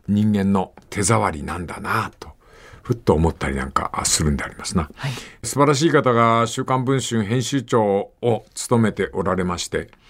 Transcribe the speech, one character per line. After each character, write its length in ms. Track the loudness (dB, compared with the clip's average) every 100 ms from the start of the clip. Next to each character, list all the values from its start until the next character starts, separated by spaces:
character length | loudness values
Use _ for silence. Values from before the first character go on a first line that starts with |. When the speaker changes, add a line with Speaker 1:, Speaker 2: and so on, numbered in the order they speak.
| -2
Speaker 1:
人 260 | 2 4
間 200 | 2 2
の 220 | 2 0 -8 -10
手 120 | -2
触 280 | 0 2 0
り 120 | -4
な 140 | -8 -8
ん 100 | -8
だ 140 | -10
な 320 | -6 -4 -6 -12
と、 80 | -20 -20 _ -20 -20 -10
ふ 120 | -6
っ 20 | -2
と 160 | 2
思 160 | 2 2
っ 60 |
た 160 | 0 -4
り 60 | -4
な 100 | -2
ん 60 |
か 280 | -2 -2 -4 -2
す 160 | 0
る 80 | 0
ん 80 | -2
で 60 |
あ 40 | -4
り 60 | -12
ま 80 |
す 100 | -4
な。 140 | -4 -4
Speaker 2:
は 140 | -6 -8
い。 40 | -8 -12 -14
Speaker 1:
素 160 | -4 2
晴 80 | 2
ら 80 |
し 120 | 4 4
い 20 |
方 240 | 4 4
が 320 | 4 4 4 0
週 180 | -2
刊 200 | -2 -2
文 160 | 0 -2
春 220 | 0 -2
編 200 | 0 0
集 200 | 0 -4
長 200 | 0 2
を 640 | 2 2 -2 _ 0 0 -4
務 300 | -10 0 2
め 80 | 2
て 180 | 0 -4
お 100 | -2
ら 140 | -2 0
れ 80 |
ま 140 | -2 -4
し 100 | -4
て、 220 | -6 -8 -16